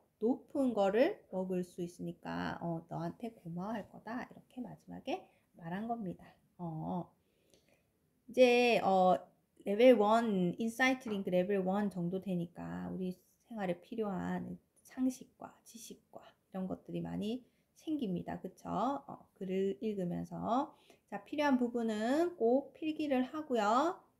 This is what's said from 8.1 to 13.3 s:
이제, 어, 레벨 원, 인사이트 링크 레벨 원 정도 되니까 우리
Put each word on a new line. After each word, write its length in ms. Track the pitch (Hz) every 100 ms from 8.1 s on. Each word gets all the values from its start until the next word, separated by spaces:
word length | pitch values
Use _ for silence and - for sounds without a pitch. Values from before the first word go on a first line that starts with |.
| _ -
이제, 520 | 233 254 240 240 214
어, 340 | - 190 185 180 - _ _ _ 196
레벨 280 | 202 254 226
원, 600 | 208 226 233 190 180 -
인사이트 520 | 226 226 262 262 220
링크 200 | 202 196
레벨 300 | 180 190 196
원 300 | 185 196 208
정도 300 | 185 170 190
되니까 680 | 190 180 170 170 165 175 180
우리 220 | 180 185 180 _